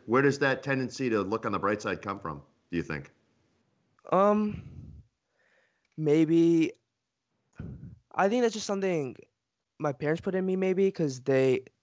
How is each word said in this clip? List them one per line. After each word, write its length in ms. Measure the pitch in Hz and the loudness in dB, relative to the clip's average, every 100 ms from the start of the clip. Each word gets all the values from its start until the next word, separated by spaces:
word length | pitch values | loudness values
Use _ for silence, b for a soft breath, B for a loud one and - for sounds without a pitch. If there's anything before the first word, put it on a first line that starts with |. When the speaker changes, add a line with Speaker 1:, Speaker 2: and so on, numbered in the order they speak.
| - | -2
Speaker 1:
where 160 | 123 | 2
does 160 | 139 139 | 4 2
that 240 | 139 131 | 0 0
tendency 460 | - 135 123 - 131 | -2 -4 -4 -4 -2
to 120 | 110 | 0
look 240 | 95 110 117 | 0 -2 -2
on 80 | |
the 60 | 98 | -2
bright 220 | 95 107 | -2 -2
side 200 | 107 90 | -4 -6
come 180 | 101 101 | -6 -8
from, 220 | 82 73 - _ - | -8 -12 -14 _ -8
do 60 | 85 | -6
you 60 | |
think? 280 | 78 76 69 _ _ _ _ _ _ _ _ _ - | -4 -8 -10 _ _ _ _ _ _ _ _ _ -2
Speaker 2:
Um, 520 | 180 202 208 208 - B B B B - _ _ _ _ _ _ _ _ - | 2 4 4 0 -6 B B B B -20 _ _ _ _ _ _ _ _ -4
maybe, 760 | 156 151 160 165 165 165 156 - _ _ _ _ _ _ _ - B B B B _ | 2 4 6 6 6 4 2 -2 _ _ _ _ _ _ _ -14 B B B B _
I 140 | - 190 | -2 0
think 140 | 247 | 2
that's 120 | 233 | 0
just 140 | 214 - | -2 -6
something 480 | 196 190 170 135 - - _ _ _ _ - | -4 -2 -2 -4 -8 -20 _ _ _ _ -6
my 140 | 151 | -6
parents 260 | 135 147 165 | -4 -4 -4
put 160 | - 185 | -2 -2
in 100 | 190 | -2
me, 120 | 185 | 0
maybe, 340 | 185 185 196 | 0 2 0
'cause 300 | 196 156 127 | 2 -4 -4
they, 420 | 127 135 131 127 - _ | 0 2 4 2 -2 _